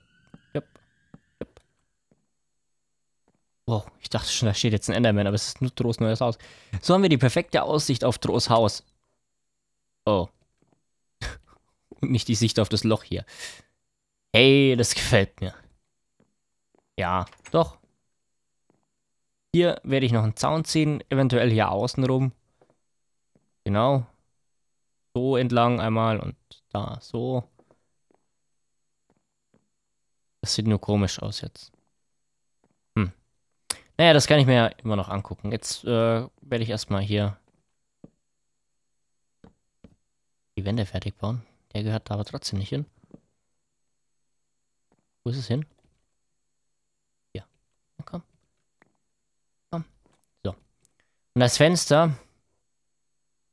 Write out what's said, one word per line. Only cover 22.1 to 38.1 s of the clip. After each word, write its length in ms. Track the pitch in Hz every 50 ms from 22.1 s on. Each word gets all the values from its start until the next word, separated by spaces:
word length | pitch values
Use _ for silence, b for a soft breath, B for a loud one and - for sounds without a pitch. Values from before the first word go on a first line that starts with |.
| 131 131 135 131 - - _ _ _ _ _ _ _ _ _ _ _ _ _ _ _ _ _ _ _ _ _ _ _ _ _
Genau. 400 | 98 101 104 117 135 143 135 117 - _ _ _ _ _ _ _ _ _ _ _ _ _ _ _ _ _ _ _ _ _
So 220 | 123 127 135 135
entlang 440 | 123 127 120 123 120 117 120 123 107
einmal 380 | 98 110 110 113 113 113 110 104
und 180 | - - - - _ _ - _ _ _
da 260 | - 101 107 117 110 117
so. 440 | - - - 113 123 131 131 123 - - _ _ _ _ _ _ _ _ _ _ _ _ _ _ _ _ _ _ _ _ _ _ _ _ _ _ _ _ _ _ _ _ _ _ _ _ _ _ _ _ _ _ _ _ _ _ _ _ _ _ _ _ _ _ _ _ _ _
Das 140 | - - -
sieht 120 | - 107
nur 140 | 110 104 98
komisch 420 | - - 104 101 101 92 - -
aus 180 | 101 104 107 -
jetzt. 320 | - 110 - - - - _ _ _ _ _ _ _ _ _ _ _ _ _ _ _ _ _ _ _ _ _ _ _ _ _ 110
Hm. 140 | 98 92 - _ _ _ _ _ _ _ _ _ _ - B B B B B
Naja, 160 | - 165 170
das 140 | 156 143 -
kann 140 | - 147 147
ich 60 | 135
mir 80 | 127 127
ja 120 | 120 117
immer 300 | 110 - - - 113 107
noch 120 | 101 92 98
angucken. 440 | 101 101 - - 87 - - 101
Jetzt, 320 | 113 110 - - - - -
äh, 40 | 120
werde 760 | 120 113 113 113 113 113 123 - - _ - 139 123 113 113
ich 40 | 113
erstmal 320 | 107 107 - - 101 95
hier 360 | 104 101 104 104 104 107 104 - _ _ _ _ _ _ _ _ _ _ _ _ - -